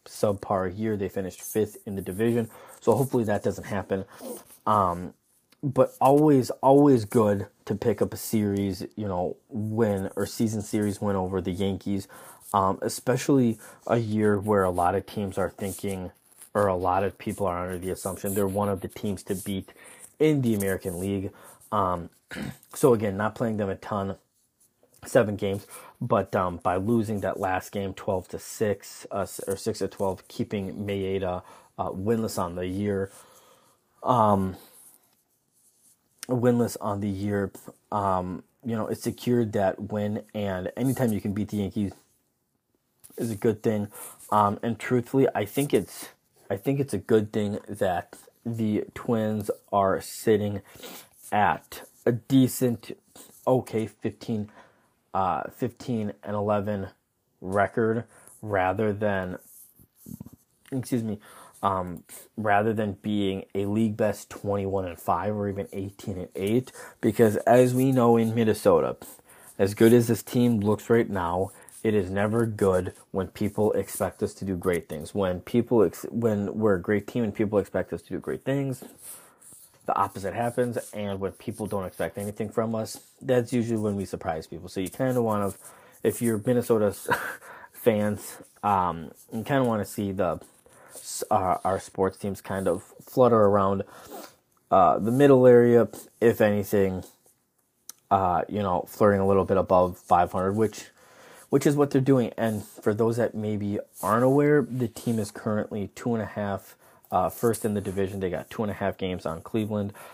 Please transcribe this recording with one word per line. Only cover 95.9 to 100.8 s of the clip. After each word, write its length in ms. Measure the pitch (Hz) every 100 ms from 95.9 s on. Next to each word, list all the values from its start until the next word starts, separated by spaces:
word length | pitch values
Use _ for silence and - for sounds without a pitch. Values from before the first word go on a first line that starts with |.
| - - -
if 180 | 117 101
anything, 600 | 110 104 98 104 95 92 - _ _ _ _ _ _ _ - - -
uh, 320 | 98 92 82 -
you 120 | 104
know, 240 | 98 90 -
flirting 340 | - 107 101
a 60 | 98
little 180 | 98 90
bit 120 | 95
above 400 | 90 92 90 92
five 340 | - 87 87
hundred, 180 | 98 92 104
which, 300 | 107 -